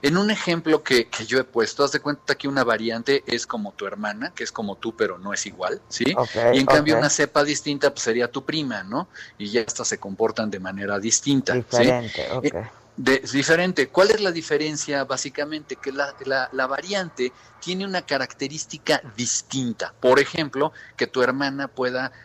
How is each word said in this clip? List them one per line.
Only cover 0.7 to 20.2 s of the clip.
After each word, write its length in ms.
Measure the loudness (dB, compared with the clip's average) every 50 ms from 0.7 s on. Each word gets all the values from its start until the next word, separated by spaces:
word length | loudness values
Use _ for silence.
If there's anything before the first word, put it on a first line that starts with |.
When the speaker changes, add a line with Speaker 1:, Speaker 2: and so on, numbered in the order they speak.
| 2 2 4
Speaker 1:
que, 260 | 4 4 4 4 2
que 160 | -4 -8 -6
yo 140 | 0 0 0
he 40 | 0
puesto, 400 | 2 2 0 0 0 2 0 0
haz 80 | 2
de 80 | 2 -2
cuenta 360 | -2 -2 -4 -4 _ -4 -4
que 120 | -2 -2
una 160 | -2 0 2 4
variante 600 | 4 2 2 0 -2 -4 -2 0 2 2 2 2
es 220 | -2 -4 -4 -4
como 240 | -6 -6 -6 -6 -8
tu 160 | -8 -8 -8
hermana, 440 | -8 -6 -6 -6 -6 -6 -6 -8 -10 -8
que 80 | -8 -10
es 80 | -8
como 240 | -6 -6 -6 -6 -6
tú, 200 | -6 -6 -8 0
pero 220 | 0 0 0 0
no 160 | -6 -6 -6 -6
es 140 | -6 -6
igual, 340 | -8 -8 -4 -4 -4 -4 -4 -8 -12
¿sí? 260 | -6 0 0 2 2
Speaker 2:
Ok, 200 | 2 0 0 0 2 4 4 6
Speaker 1:
Y 60 | 6
en 80 | 6
cambio 260 | 6 6 6 6 4 4
Speaker 2:
ok. 60 | 4
Speaker 1:
una 100 | 4 2
cepa 340 | 2 2 0 2 2 0 2
distinta, 460 | 2 0 -2 -2 -4 -2 2 2 0
pues, 140 | 0 0 -2
sería 280 | 0 0 0 0 -2
tu 140 | -4 -8 -6
prima, 380 | -4 -4 -4 -4 -4 -6 -6 -8
¿no? 240 | -6 -6 -6 -6 -6 _ -20 -20 -20 _ _
Y 100 | -10 -2
ya 140 | 0 0 0
hasta 180 | 0 -6 -6 -4
se 120 | -4 -4
comportan 540 | -6 -6 -10 -2 0 0 0 0 0 -4 -4
de 80 | -4 -6
manera 400 | -8 -8 -8 -6 -6 -4 -4 -2
distinta, 540 | 0 0 -2 0 2 2 2 2 2 2 0
¿sí? 40 |
Speaker 2:
Diferente, 720 | 0 -2 0 2 4 6 6 4 2 -2 -6 -6 -6 -4 -4 -4 -2 -2
Speaker 1:
Eh, 80 | -2 -2
Speaker 2:
ok. 160 | -4 -8 -10 -14 -20 -20 _ _
Speaker 1:
de, 260 | -2 2 2 2 2 2
es 80 | -2
diferente. 560 | -2 0 2 4 4 4 2 0 2 0 0
¿Cuál 240 | 2 4 4 6 6
es 100 | 4 2
la 100 | 2 0
diferencia? 720 | -2 -2 -2 0 0 0 0 0 -2 -4 -4 -2 -2 -2 0
Básicamente 720 | -2 -4 -4 -4 -6 -4 -6 -6 -4 -6 -10 -8 _ -12
que 140 | -8 -6 -6
la, 220 | -2 -2 -4 -4 -4 -10 -4
la, 240 | -2 0 0 0 -2
la 160 | -2 -2 -2
variante 680 | 0 -2 -4 -4 -4 -4 -4 -4 -4 -4 -2 -2 -2 -2 -8 -20 -20 -20 -14
tiene 260 | -8 -6 -4 -4 -4
una 180 | -2 -4 -4 -2
característica 1000 | -2 -2 -2 -2 -4 -6 _ -8 -8 -6 -10 -12 -12 -14 -10 _ 0 0 0 0 -8 -6
distinta. 800 | -6 -4 -2 -2 -4 -4 _ -4 -4 -2 -2 -4 -4 -8 -10 -8 _
Por 200 | 4 6 6
ejemplo, 540 | 6